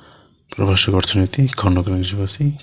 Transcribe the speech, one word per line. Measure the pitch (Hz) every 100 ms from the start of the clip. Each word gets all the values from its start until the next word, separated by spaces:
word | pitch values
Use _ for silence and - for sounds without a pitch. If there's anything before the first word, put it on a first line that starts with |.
| - - _ _ _ -
প্রভাষক | 98 95 -
অর্থনীতি, | 95 - 101 92 - 131
খন্দকার | - 98 92 95
ইউনিভার্সিটি, | 92 92 101 98 - 147 147